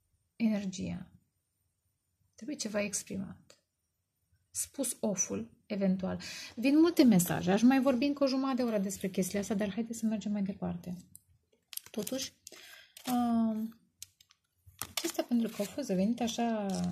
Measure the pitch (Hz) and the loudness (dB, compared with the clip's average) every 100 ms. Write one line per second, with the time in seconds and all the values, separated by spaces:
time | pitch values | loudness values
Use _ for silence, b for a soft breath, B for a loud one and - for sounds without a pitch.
0 | _ _ _ - 226 202 196 185 180 175 | _ _ _ -2 0 0 -4 -6 -6 -8
1 | - - _ _ _ _ _ _ _ _ | -10 -20 _ _ _ _ _ _ _ _
2 | _ _ _ - 233 302 214 208 208 208 | _ _ _ -16 -10 -6 -4 -2 -2 -6
3 | - 196 196 - _ - _ _ _ _ | -8 -8 -8 -12 _ -20 _ _ _ _
4 | _ _ _ _ _ - - - 269 - | _ _ _ _ _ -10 -10 -6 -6 -4
5 | 220 180 - 196 226 _ - 202 196 185 | -4 -2 -2 -4 -8 _ -10 -2 0 0
6 | 185 180 B B B - 240 302 339 339 | -2 -6 B B B 0 4 6 6 8
7 | 262 190 175 156 170 202 233 269 262 247 | 8 8 4 0 2 6 6 6 4 2
8 | 285 285 277 262 269 254 240 214 196 196 | 2 2 2 2 -2 0 0 0 -2 -4
9 | 190 190 185 202 202 208 208 208 226 233 | -4 -2 -2 -2 -2 -2 -2 -4 -6 -2
10 | 220 214 208 208 196 190 175 175 180 180 | -2 -2 -4 -2 -2 -4 -6 -6 -8 -12
11 | - - _ _ _ _ - - - - | -12 -20 _ _ _ _ -18 -16 -12 -8
12 | - 262 - _ - B B B B B | -6 -6 -8 _ -20 B B B B B
13 | - 247 240 226 226 220 226 - _ - | -2 0 2 2 2 0 -6 -10 _ -20
14 | - _ _ _ _ _ - - - - | -20 _ _ _ _ _ -20 -12 -8 -6
15 | 339 - 302 240 226 - 202 - 262 185 | -6 -4 0 0 0 -2 -4 -4 -2 2
16 | 202 240 233 - 233 220 196 185 180 | 2 0 -2 0 0 0 -2 -2 -2